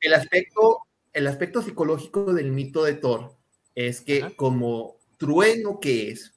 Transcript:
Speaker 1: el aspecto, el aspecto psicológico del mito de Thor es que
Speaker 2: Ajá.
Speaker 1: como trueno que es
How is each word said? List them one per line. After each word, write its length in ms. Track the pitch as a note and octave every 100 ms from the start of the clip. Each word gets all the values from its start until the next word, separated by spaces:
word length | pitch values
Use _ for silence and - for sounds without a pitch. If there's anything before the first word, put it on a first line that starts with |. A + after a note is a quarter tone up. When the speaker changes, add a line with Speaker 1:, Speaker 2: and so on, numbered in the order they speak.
Speaker 1:
el 140 | D#3+
aspecto, 640 | D#3 - F3+ F3+ G#3+ A3 A3 - _ _
el 140 | D3+ C#3
aspecto 360 | C#3 F3 A#3+
psicológico 720 | G#3+ - D#3 D#3 - G3+ G3
del 200 | F3 C3+
mito 320 | C3+ C3+ D#3
de 100 | D#3
Thor 400 | D3 C3 A2+ B2 - _ _ _
es 260 | B2 B2 A#2+
que 220 | - C#3+
Speaker 2:
Ajá. 100 | - -
Speaker 1:
como 600 | C3 B2+ A#2+ A#2 A2 - _ -
trueno 600 | D3 D#3+ G#3+ A3+ G#3 G3+
que 320 | D3 A2+ G#2
es 240 | A2+ -